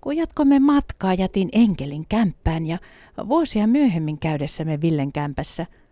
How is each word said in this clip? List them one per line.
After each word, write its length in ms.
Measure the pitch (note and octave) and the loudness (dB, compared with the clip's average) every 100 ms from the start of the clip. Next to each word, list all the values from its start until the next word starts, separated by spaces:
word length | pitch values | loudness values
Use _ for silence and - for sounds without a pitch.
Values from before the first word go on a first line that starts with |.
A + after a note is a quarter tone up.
Kun 160 | - D4+ | -4 -4
jatkoimme 420 | E4 - C#4 C#4 | -4 0 4 6
matkaa, 540 | C#4 C#4+ - - F#3+ | 6 4 0 -4 -2
jätin 360 | F#3 F#3+ G3 F#3+ | 0 0 0 0
enkelin 540 | G#3+ A#3 F3 C#3 C#3+ D#3+ | 4 4 2 -6 -8 -4
kämppään 560 | G#3+ G#3+ - - D#3+ D#3+ | 0 0 -2 -4 -4 -4
ja 120 | E3+ - - - - G3 | -6 -10 -20 -20 -12 -2
vuosia 400 | D4+ D#4+ G#3+ G#3+ | -2 0 0 2
myöhemmin 520 | C4 C#4 E3+ D#3 D3+ | 4 2 2 -2 -4
käydessämme 640 | D#3+ D3+ C#3+ - D#3+ D3 | -4 -4 -4 -6 -4 -2
Villen 300 | E3 D#3 C#3 | 0 0 -2
kämpässä 540 | C#3+ D3 C3+ C#3 - - _ _ | -4 -6 -6 -10 -8 -10 _ _